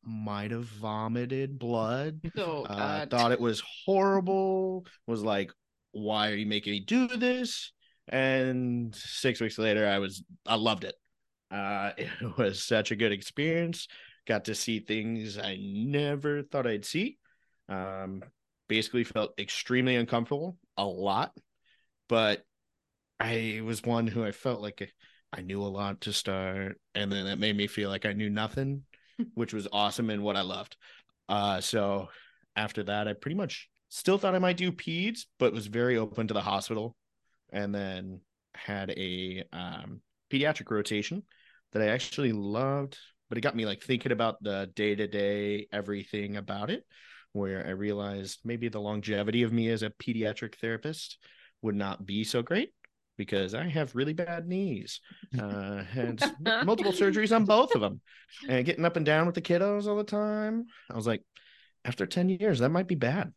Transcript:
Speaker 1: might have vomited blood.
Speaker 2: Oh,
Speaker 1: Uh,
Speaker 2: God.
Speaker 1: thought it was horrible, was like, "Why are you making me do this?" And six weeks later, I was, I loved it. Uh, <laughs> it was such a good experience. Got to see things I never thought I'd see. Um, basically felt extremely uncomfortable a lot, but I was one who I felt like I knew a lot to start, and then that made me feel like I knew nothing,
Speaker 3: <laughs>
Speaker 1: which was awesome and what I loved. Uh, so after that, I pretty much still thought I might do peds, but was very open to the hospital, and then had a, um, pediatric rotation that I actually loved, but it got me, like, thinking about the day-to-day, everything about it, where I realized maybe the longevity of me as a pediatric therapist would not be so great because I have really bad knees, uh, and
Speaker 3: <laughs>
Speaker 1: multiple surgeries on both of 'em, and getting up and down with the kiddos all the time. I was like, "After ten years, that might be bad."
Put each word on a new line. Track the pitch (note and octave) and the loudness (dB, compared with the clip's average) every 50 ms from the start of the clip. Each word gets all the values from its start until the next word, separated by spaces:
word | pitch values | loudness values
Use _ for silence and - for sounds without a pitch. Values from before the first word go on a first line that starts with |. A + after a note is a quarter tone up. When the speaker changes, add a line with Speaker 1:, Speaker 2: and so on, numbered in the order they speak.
Speaker 1:
might | - A2+ A2+ A2 G#2+ G#2+ G2+ G#2 G2+ G#2+ | -10 -8 -6 -6 -4 -2 -2 -2 -2 -2
have | A#2 A#2 A#2+ | -4 -4 -6
vomited | A2+ G#2+ G#2 A2 A2 G#2+ G#2+ A2 A2+ A2+ A#2+ B2 B2 C3+ C3 C3+ C3+ C#3 C3 | -8 -10 -6 -4 -4 -2 -2 -2 0 0 0 0 -2 -2 -2 -2 -4 -4 -6
blood. | B2 A#2 A#2+ A2+ A2 A2 A#2+ C3 C#3+ D#3 D#3 D#3 D#3+ E3+ - | -2 0 2 2 2 2 0 -2 -2 -4 -6 -6 -10 -6 -4
Speaker 2:
Oh, | G#3+ G3 E3+ D#3+ D3 C3 | -4 -2 -2 -2 -4 -4
Speaker 1:
Uh, | - G2+ | -4 -2
Speaker 2:
God. | G2+ B2 C#3+ D3+ D3+ D3+ C#3 | -2 -2 -2 -2 -2 -2 0
Speaker 1:
thought | B2+ A#2+ A#2+ A#2 | 4 4 6 6
it | B2 A#2+ | 6 4
was | A#2 A#2 A2 G#2 - - - - - | 4 2 0 0 -4 -10 -12 -8 0
horrible, | - G3 F#3+ F#3+ G3 G3 G3 F#3 F3+ G3 F#3+ F#3+ F#3+ F#3+ F#3+ F#3+ F#3+ F#3 F#3 F3+ - - _ _ | 2 4 6 6 6 4 4 2 2 2 2 2 2 2 2 0 0 -2 -4 -8 -12 -20 _ _
was | - A#2 A2 | -2 -2 0
like, | G#2 A2 G#2 G2+ G2 F2 - _ _ _ _ _ _ _ | 2 2 2 2 2 -2 -6 _ _ _ _ _ _ _
"Why | - G#2 G#2+ G#2 G#2+ G#2+ G#2 G#2+ | -10 -6 -2 0 2 2 2 2
are | G#2 | 2
you | G2+ G#2+ | 0 0
making | G#2 G#2 G#2 G#2 G2+ | 0 0 -2 0 -2
me | G#2 G2+ | -4 -4
do | G2 - A3 B3+ B3+ A#3+ | 0 2 4 4 4 2
this?" | B3 A3+ A#3+ B3 B3 B3+ B3 A#3 - - - - _ _ _ _ _ _ _ - | 2 2 2 2 2 2 -2 -4 -4 -8 -8 -10 _ _ _ _ _ _ _ -2
And | - C3 C3 C3+ C3 C3 C3 C3 B2+ B2+ B2+ B2 A#2+ A#2+ A#2+ A2+ G#2+ | 0 2 4 4 4 4 2 2 2 0 0 0 0 0 -2 -4 -6
six | - - - - - - C3+ A#2 - | -10 -12 -10 -8 0 2 2 2 2
weeks | A#2 A2 - - | 0 -2 0 2
later, | A2 A2 G#2 G#2+ G#2+ | 4 4 6 6 6
I | G2+ G2 G2+ | 4 4 2
was, | G2 F#2+ G2 F#2+ - _ - - _ | 2 -2 -4 -8 -16 _ -20 -16 _
I | - A2+ | 0 2
loved | A2 G#2+ A#2 G#2+ F#2+ F2 | 4 4 2 2 0 -4
it. | F#2+ - _ _ _ _ _ _ _ _ _ _ _ | -10 -10 _ _ _ _ _ _ _ _ _ _ _
Uh, | - G2+ G2+ G2 G2+ G2 G2 G2+ - | -6 -4 -2 -2 -2 0 -2 -2 -4
<laughs> | - | -4
it | - - - - B2 A#2 - - | -8 -8 -8 -6 -6 -6 0 2
was | A#2+ G2 F#2 F#2+ | 2 2 2 -2
such | - - A#2+ G#2+ G#2 - | 0 2 2 2 4 2
a | A#2 | 0
good | G#2 A2+ A2 | 2 2 2
experience. | G#2 G2 G2+ - - - C#3+ D#3+ E3 E3+ E3+ E3 E3+ - - - - - - - - _ _ | 2 0 -6 -10 -4 -2 0 0 2 0 0 -2 -4 -6 -8 -14 -14 -20 -20 -20 -20 _ _
Got | - A2+ G#2+ - | 0 0 0 2
to | - G#2+ | -2 -4
see | - - - A2+ G#2+ | -2 -2 -2 -2 -2
things | G#2+ - G#2+ A2 G#2+ A2+ A2+ A2+ A2 A2 G2 G#2 | -2 -2 -2 -2 0 -2 -4 -4 -4 -6 -8 -6
I | F#2+ G2+ G2 G2 | -6 -6 -6 -6
never | G2 G2+ G2 G#2 A2+ C3+ C#3+ C#3+ D3 C#3+ D3 C#3 C#3 D3 D3 D3 | -6 -6 -2 -2 -2 0 2 0 2 0 -2 -2 -2 -2 -2 -2
thought | C#3 C#3+ - C#3+ B2 A#2+ | -4 -4 -4 -2 0 0
I'd | A2 G#2 G#2 | -2 -2 -4
see. | - - D#3 G3+ C#4+ - _ _ _ _ _ _ _ _ _ _ - | -4 -2 -2 -2 -2 -6 _ _ _ _ _ _ _ _ _ _ -8
Um, | G2 F#2+ F#2 F#2+ F#2+ F#2+ F#2+ F#2+ F#2+ F#2+ F#2+ - _ _ _ _ _ _ _ _ | -6 -6 -4 -6 -6 -6 -8 -8 -8 -10 -12 -14 _ _ _ _ _ _ _ _
basically | A2 A2 G#2+ - - B2 | 0 0 0 2 0 0
felt | A#2+ - - A2+ G#2 - - - | 0 0 0 -2 -2 -2 -4 -8
extremely | G2+ G2 - - - - B2 B2+ B2+ B2+ B2+ | -8 -6 -6 -6 -2 0 2 4 4 4 4
uncomfortable | A#2+ A#2 A#2 - A#2 A#2 - D3 C#3+ D#3+ F#3 F3+ _ _ _ _ | 2 2 2 0 0 0 0 -2 -4 -4 -6 -8 _ _ _ _
a | - G2+ | -2 -2
lot, | G2+ F2+ F#3 - - F#2+ G#2+ C#3+ - _ - _ _ _ _ _ _ _ _ _ _ _ _ _ _ | -2 -2 -2 0 2 2 2 0 -2 _ -16 _ _ _ _ _ _ _ _ _ _ _ _ _ _
but | A#2 A2+ A2+ G#2 G2+ - - _ _ _ _ _ _ _ _ _ _ _ _ _ _ _ | 4 4 6 4 2 0 -4 _ _ _ _ _ _ _ _ _ _ _ _ _ _ _
I | - A2+ A#2 A2+ A2+ A2+ G#2+ A2 A2 | -2 0 0 -2 -2 -2 -4 -4 -4
was | A2 A#2 A2 | -4 -4 -2
one | - A#2+ A#2 A#2 A2+ | 0 0 0 2 0
who | A2+ G2 A#2+ A2+ | 0 0 -2 -2
I | G#2 | -2
felt | F#2+ - - C3+ B2 G#2 | -4 -4 -4 -4 -4 -2
like | G#2 G#2 G2 - G2+ G2 _ _ _ - _ _ _ _ | -6 -10 -8 -10 -12 -12 _ _ _ -20 _ _ _ _
I | - - | -12 -10
knew | F#2 F2+ G2 G2+ | -8 -6 -4 -4
a | G2+ | -4
lot | G2+ F#2+ G2 G2+ G2 G2 F#2+ | -4 -4 -2 -2 -4 -4 -4
to | - G#2+ | -6 -4
start, | G2+ - - - F#2+ F#2+ F#2+ F#2 F#2+ F#2+ G2 G2 F#2+ - _ _ _ | -4 -2 -2 -2 -2 -2 -2 -4 -4 -4 -6 -6 -8 -10 _ _ _
and | G#2 G#2 G2 | -4 -2 -2
then | G2 G2+ F#2+ | -2 -2 -2
that | F#2+ G2+ - | -2 -2 0
made | G#2+ G#2+ G#2 | 0 0 2
me | G2+ G2+ | 2 0
feel | G2+ - - G#2 G2 | -2 0 -2 -2 -2
like | G2 F#2+ - | -4 -2 -2
I | G#2+ | -2
knew | G2+ G#2 G#2+ G#2 | -2 0 -2 -2
nothing, | G2+ G#2+ A2 A2 - C#3 C3+ C3+ C#3 C#3 C3+ _ - _ _ _ _ - | 0 0 -2 -2 -2 -2 -2 -2 -4 -6 -8 _ -20 _ _ _ _ -6
Speaker 3:
<laughs> | - A#3+ - | -6 -6 -2
Speaker 1:
which | A#2 A#2 A2 | -4 -4 -2
was | - A2 G2 F#2+ | -2 -6 -6 -2
awesome | - G2+ G#2 G2+ - - A#2+ A2 | 0 2 2 2 2 0 0 0
and | G#2+ G#2 | 0 0
what | G2+ G#2 G2 | 0 0 2
I | G2 | 0
loved. | F#2+ F#2 F#2 F#2+ G#2 - - _ - - - - _ _ _ _ _ - | 0 -2 -4 -6 -8 -12 -14 _ -20 -20 -20 -20 _ _ _ _ _ -2
Uh, | G2+ G#2 G2+ G2+ G2 F#2 | 0 2 2 2 2 0
so | F#2 - - A2 G2+ G2+ G2 G2 F#2 F#2 - - - - _ _ _ _ _ | 0 0 2 2 2 2 0 0 -2 -6 -14 -20 -20 -20 _ _ _ _ _
after | G#2 G#2+ G#2 - A2 G2+ | -4 -2 -2 -2 -6 -4
that, | F#2+ G#2 G#2 G#2+ G#2+ | -2 -2 0 0 -2
I | G#2 | -4
pretty | - - C#3 D#3+ | -4 -6 -4 -4
much | G3+ G3+ - - - - _ _ _ _ _ | -2 -4 -4 -6 -10 -12 _ _ _ _ _
still | - - - - F#3 G3+ | -12 -2 2 4 4 4
thought | G3 G3 F#3 | 4 2 4
I | F#3 | 6
might | F#3 F3+ F3+ | 4 4 4
do | F3 F#3 F3+ | 4 0 0
peds, | F3 F3 - - E3 E3+ F#3 G#3+ A#3 - - _ _ _ | 0 -2 -4 -4 -2 0 -2 -2 -2 -6 -10 _ _ _
but | - A#2+ | 4 4
was | - A2+ G#2 | 4 2 -4
very | G#2 G#2 A#2 A#2+ B2 B2+ | -2 0 2 4 4 4
open | A2+ A2 G#2+ G#2+ - A2+ G#2 | 4 2 0 0 -2 -2 0
to | A2 | 0
the | G#2 | 0
hospital, | F#2+ G2+ G2 G2 F#2+ - A2+ G#2+ A2 A2+ - _ _ _ _ _ _ _ _ _ _ _ | 2 2 0 0 0 -2 -4 -4 -4 -6 -8 _ _ _ _ _ _ _ _ _ _ _
and | - G2+ G2+ G2+ G2+ | -4 -2 -2 0 -2
then | G2+ G2 F#2+ F#2+ F#2 F#2 F#2+ F#2+ F2+ _ _ _ _ _ _ _ | -2 -2 -4 -6 -6 -8 -10 -12 -14 _ _ _ _ _ _ _
had | - - - G2+ G2 G2 F2+ | -14 -8 -6 -4 -4 -4 -4
a, | - - F#2+ F#2 F2+ F#2 F#2 F#2 F#2 F#2+ F#2 _ | -4 -4 -4 -4 -4 -4 -6 -6 -6 -8 -10 _
um, | - E2+ F2+ F2+ F2 - - - - - _ _ _ _ _ _ | -10 -10 -8 -8 -8 -10 -10 -12 -12 -14 _ _ _ _ _ _
pediatric | - C3+ C#3 D3+ D3 - G#2 - | 0 2 2 2 0 0 -2 -2
rotation | A#2 G#2 G#2 - A2 G#2 G#2 - E3+ G3 - _ _ _ _ - _ _ _ _ | 0 0 0 0 0 -2 -2 -2 -6 -8 -8 _ _ _ _ -20 _ _ _ _
that | - G#2+ | 0 2
I | A2 G#2 | 4 4
actually | A2+ C3 - - - - C#3+ B2 | 4 2 0 -4 -2 0 2 2
loved, | A2 G#2 G2+ G2+ G#2 A2+ C3 C3+ C#3 C#3+ C#3 C#3 C#3 - - - _ _ _ _ | 2 0 -2 -2 0 0 0 0 0 0 -2 -4 -8 -16 -20 -20 _ _ _ _
but | A2+ A#2 | -6 0
it | |
got | A#2 C#3+ - | 0 0 0
me, | A2+ A2 | 2 -2
like, | G#2+ G2 - | -2 -2 -4
thinking | - - C3 A#2+ - C3+ | 0 0 0 0 2 0
about | B2 G#2+ A#2 A2+ A2 - | 2 4 4 2 2 0
the | G2+ G#2+ G2 G2 G2 F#2 - | -4 -2 -2 -2 -2 -4 -2
day-to-day, | - G#2 G#2 G2+ G2+ G#2+ G2+ G#2 G2+ G2+ G2+ G2+ G#2 G#2 G#2 G#2 G2+ G#2 - | 2 2 2 4 2 0 0 0 2 2 2 2 2 0 0 -2 -2 -4 -4
everything | - G#2 G2 G2+ G#2 G2+ G2 - - G#2 G2+ G2+ G2+ | -6 -6 -4 -2 -4 -6 -6 -6 -6 -4 -4 -4 -6
about | G2+ G2 - G2 G2+ G2+ B2+ | -6 -6 -6 -6 -4 -2 -4
it, | G3+ - - _ _ - - - - - - _ | -4 -4 -6 _ _ -20 -20 -20 -20 -20 -20 _
where | _ G#2 G2 F#2+ F#2+ F#2+ - | _ -2 -2 -2 -2 -2 -4
I | - | -4
realized | F#2+ F#2+ G2+ G#2 G2+ G2+ G2+ G2+ G2+ G2 F#2+ F#2+ - - _ | -4 -2 -2 -2 -2 -2 -2 -4 -6 -6 -8 -8 -10 -10 _
maybe | A2+ A#2 A#2 A#2+ A#2 | -6 -6 -4 -4 -4
the | G#2+ A2 | -4 -4
longevity | G#2 G#2 G#2+ G#2 G2+ G#2+ G#2+ G2+ G#2 G#2+ A2+ A#2+ | -4 -2 -4 -4 -2 0 0 2 2 2 4 4
of | A#2+ A2+ | 4 4
me | A#2 A#2 A2+ A2+ | 4 2 2 2
as | A2+ A2 | 2 0
a | A2 G#2+ | -2 -4
pediatric | - _ - - A#2 A2+ A2 G#2 G#2+ - - A2+ - | -6 _ -6 -4 -2 0 0 -2 -2 -4 -8 -10 -8
therapist | - - A2+ A#2 A2+ - D3+ D#3+ D#3 - - - _ _ - - - - - _ _ | -6 -4 -4 -4 -4 -6 -8 -8 -8 -10 -14 -14 _ _ -20 -20 -20 -20 -20 _ _
would | - A2 G#2 | -2 -2 0
not | G2+ G2 G2 F#2 - F#2+ | 0 0 -2 -4 -6 -6
be | F#2+ G2 G#2 A2 | -4 -2 -2 0
so | A2 - B2 | 0 0 0
great | A#2 - E3 G3+ C#4 G4 _ _ _ - _ _ _ _ _ - | 0 2 0 0 0 -2 _ _ _ -20 _ _ _ _ _ -10
because | G#2 - A2 G2 G2 F#2 G#2 | -6 0 0 0 0 0 -2
I | A#2+ D#3 F3 | -4 -4 -2
have | C#3+ D#3+ D3+ B2 - | 0 -2 -2 -2 0
really | A#2+ C3+ D3 | 0 0 0
bad | D#3 D#3+ F3 E3+ E3+ E3+ E3 | 0 -2 -4 -4 -4 -6 -4
knees, | E3+ F3+ F#3+ G3 F#3 C3 F#2+ - - - - _ - - - - - - B2 | -4 -2 -2 -2 -2 -2 -4 -6 -10 -12 -14 _ -18 -20 -20 -14 -8 -6 -4
uh, | G#2+ G2+ G2+ G2+ G2 G2 G2+ G2 F#2+ F2+ G2+ | -4 -4 -4 -4 -4 -4 -4 -6 -6 -6 -2
and | C3 A#2+ A#2 A#2 A2 | -2 -2 -2 2 2
Speaker 3:
<laughs> | C#4 C#4 - - D#3 A3+ A3+ A3+ B3+ | 0 0 0 0 0 2 2 4 4
Speaker 1:
multiple | F3+ A3 - F4+ G4+ | 2 2 4 2 0
surgeries | F4+ F4+ G#3 G3 - G#3+ G#3+ G3+ A3+ | 2 4 4 4 4 4 4 4 6
on | A3+ A3 | 4 6
both | F#3+ G#3+ A3 C4+ - A#4 | 8 8 6 8 6 4
of | A3+ | 4
'em, | G#3 G3 - - _ _ - - - _ - - C#4 - | 4 2 0 -2 _ _ -20 -20 -20 _ -20 -12 -2 0
and | B2+ B2+ B2+ | 2 2 4
getting | C3 E3+ - E3 | 2 2 4 2
up | E3+ E3+ | 2 2
and | F3 D#3 | 4 4
down | D3 D3+ D#3 E3 | 6 6 6 6
with | F3 E3+ | 4 2
the | F3 | -2
kiddos | D3+ - F3 F3 F#3+ G3+ G#3 G#3 G3+ | 0 2 4 4 4 4 2 0 0
all | G#3 G#3 | 0 0
the | G#3 G#3 | 0 0
time. | G#3 - G#3 G#3 G#3+ G#3 G#3+ G#3+ G#3+ A3+ A3+ A#3+ A#3 - - - _ | 0 0 0 0 0 0 -2 -2 -2 -2 -2 -4 -6 -12 -20 -14 _
I | - | -6
was | A#2 G#2+ | -2 0
like, | A#2 A2+ - _ _ _ - - - - _ _ _ _ _ _ | 0 0 0 _ _ _ -20 -20 -20 -20 _ _ _ _ _ _
"After | B2 B2 - G2 | -6 -2 -2 -2
ten | - - F3+ F3 F#3 | 0 2 2 4 4
years, | F#3+ F3 G3+ A3 E3 A#2+ | 4 4 4 2 4 4
that | A#2+ C3+ | 4 4
might | D#3+ F3 F#3+ F3+ | 4 2 2 2
be | F#3 | 0
bad." | D3 A#2 A#2 C#3+ G3 F#3+ D#3+ - | 2 2 2 2 0 -2 -4 -8